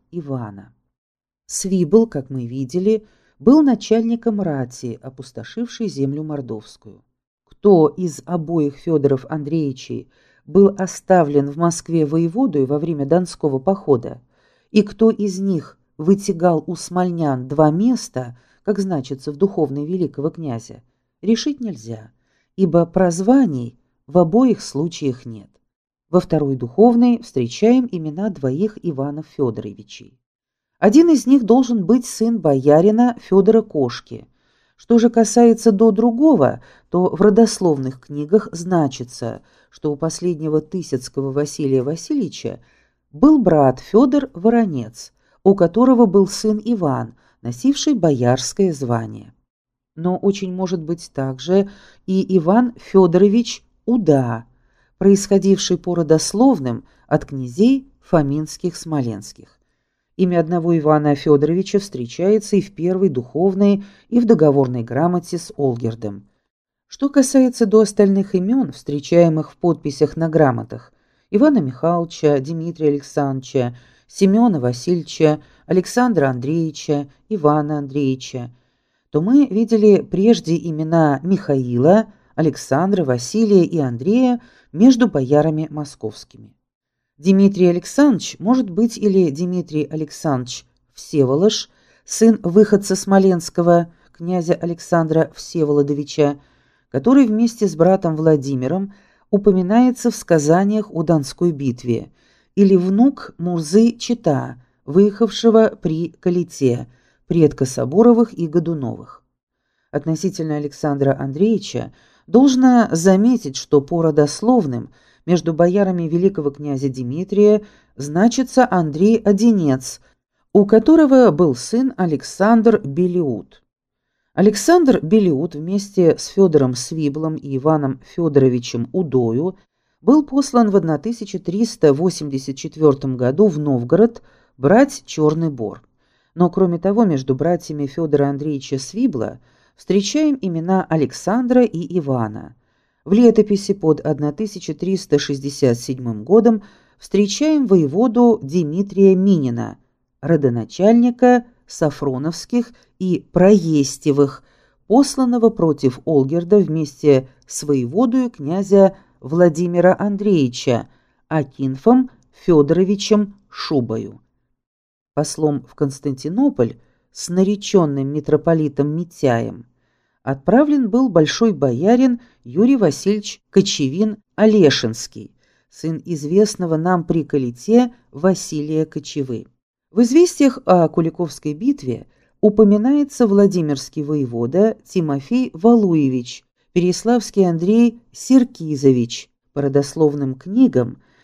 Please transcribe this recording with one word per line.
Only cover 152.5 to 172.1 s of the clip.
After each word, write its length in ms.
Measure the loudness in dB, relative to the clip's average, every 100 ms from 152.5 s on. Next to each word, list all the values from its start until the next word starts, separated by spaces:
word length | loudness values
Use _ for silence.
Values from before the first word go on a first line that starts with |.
| -4 -4 _ _ -8
и 260 | -4 -4 -2
Проестевых, 1120 | 2 6 4 4 0 -2 -4 -2 0 0 -2 _ _ _ _ 0
посланного 640 | 2 2 0 -2 2 0
против 480 | 2 -2 0 -2 -2
Олгерда 540 | 0 0 0 -2 2 2
вместе 680 | 2 -2 -6 -2 2 2 0 _
с 200 | _ -10
воеводою 680 | -4 -2 -2 -2 0 0 -4
князя 640 | -6 -6 -6 2 6 4 2 _ _
Владимира 760 | -4 2 2 2 -2 2 2 2
Андреевича, 920 | -2 -2 0 0 0 -2 -4 -4 -6 _ _ _ -6
Акинфом 840 | -6 -6 -6 -6 -2 2 2 2 _ _ _
Фёдоровичем 920 | 2 4 4 2 0 -2 0 0 0 -8 _
Шубою. 720 | -14 -4 -4 -2 -6 -10 -16 _ _ _ _ _ _ _ _ _
Послом 520 | -8 -6 -2 -2 -2 -8
в 60 |
Константинополь 1000 | -6 -6 -4 -8 -8 -6 -2 0 0 -4 -6 _ _ _
с 180 | -16 -6
наречённым 760 | -2 0 -2 0 0 2 -2 -6
митрополитом 880 | -6 -2 0 2 0 0 -2 -4
Митяем 720 | -4 -8 -4 -2 -2 -4 -10 -20 _ _ _ _ _
отправлен 680 | -10 -6 0 2 2 0 0
был 200 | 0 0
большой 440 | 2 0 0 -2
боярин 680 | 0 -2 0 0 2 2